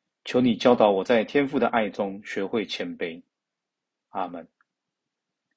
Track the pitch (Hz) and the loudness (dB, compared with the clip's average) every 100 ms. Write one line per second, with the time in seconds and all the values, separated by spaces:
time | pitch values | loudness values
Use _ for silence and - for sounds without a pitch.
0 | _ _ - 123 123 104 127 120 107 95 | _ _ -4 0 2 4 4 6 6 4
1 | 92 117 104 143 139 139 117 120 104 - | 2 2 2 0 0 0 0 0 -2 -4
2 | 98 98 - 104 95 117 92 - 90 80 | -6 -8 -10 -6 -4 -4 -4 -6 -8 -8
3 | 87 85 - _ _ _ _ _ _ _ | -8 -10 -18 _ _ _ _ _ _ _
4 | _ 101 87 85 82 _ _ _ _ _ | _ -10 -8 -10 -16 _ _ _ _ _
5 | _ _ _ _ _ | _ _ _ _ _